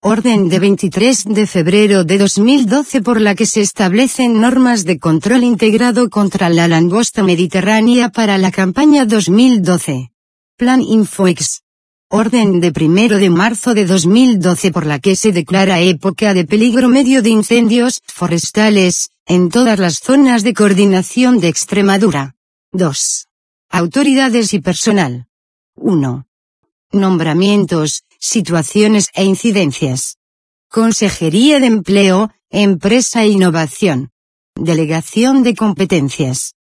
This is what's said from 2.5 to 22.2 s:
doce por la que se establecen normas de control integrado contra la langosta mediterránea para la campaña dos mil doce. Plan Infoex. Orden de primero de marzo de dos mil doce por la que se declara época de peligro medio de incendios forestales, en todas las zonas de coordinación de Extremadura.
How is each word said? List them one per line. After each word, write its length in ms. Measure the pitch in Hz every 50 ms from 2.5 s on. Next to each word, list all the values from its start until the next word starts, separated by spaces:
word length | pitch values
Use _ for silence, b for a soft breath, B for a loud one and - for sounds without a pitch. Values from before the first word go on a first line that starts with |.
| 277 285 254
doce 360 | 202 214 277 294 - - 269
por 180 | 202 - 240 226
la 160 | 214 208 196
que 100 | - 226
se 160 | 202 - 220
establecen 760 | 202 196 - - 208 180 175 214 262 247 - - 262 240 233 214
normas 460 | 220 247 262 262 254 247 240 220 180
de 120 | 160 180 139
control 460 | - 170 160 160 - 202 240 262 247
integrado 680 | 247 240 190 233 220 208 226 240 247 226 233 247 220
contra 400 | - 208 202 190 - - 190 170
la 180 | 170 165 170 170
langosta 540 | 170 160 165 175 175 220 240 - - -
mediterránea 880 | 202 185 180 165 185 165 - 190 180 196 214 220 226 233 240 247 240 226
para 280 | - - 226 208 196 190
la 140 | 190 190
campaña 540 | 185 - 190 185 175 - 285 302 294 294 262
dos 240 | 214 226 220 180 165
mil 320 | 180 214 247 262 247 214
doce. 500 | 180 165 180 165 - - 143 127 127 123 _ _ _ _ _ _ _ _ _
Plan 260 | _ 247 240 254 262
Infoex. 800 | 233 - 220 220 208 - - - 196 185 170 - - - - - _ _ _ _ _ _ _ _ _ _
Orden 500 | - 208 220 220 220 240 220 202 190 175
de 120 | 170 175
primero 460 | 143 - 160 151 170 190 226 240 208 196
de 120 | 202 185
marzo 440 | 170 165 196 233 240 - - 247 233
de 120 | 208 208
dos 200 | 170 185 190 156
mil 340 | 170 196 240 262 254 233 196
doce 320 | 160 180 175 - - 185
por 140 | 156 180 160
la 140 | 156 147 135
que 160 | - - 147
se 160 | - - 220
declara 500 | 190 175 160 - 180 196 196 190 190 170
época 520 | 175 185 180 147 - 196 185 - 220 214 196
de 120 | 185 175
peligro 420 | 147 - 214 220 247 220 254 262 247
medio 340 | 247 269 285 247 269 262
de 80 | 202 226
incendios 720 | 226 214 208 - 233 240 233 220 220 240 233 254 - - _ -
forestales, 1000 | - - 175 170 170 170 - - - 208 214 220 214 202 185 180 175 - - - _ _ _
en 240 | - 180 180 180 175
todas 300 | - 233 254 240 214 190
las 200 | 190 175 151 -
zonas 440 | - - 254 285 285 262 247 233 196
de 100 | 247 214
coordinación 840 | - 214 202 196 180 208 202 190 185 180 - - 247 254 254 247 233
de 100 | 170 170
Extremadura. 880 | 151 - - - - 202 196 196 196 196 208 208 147 147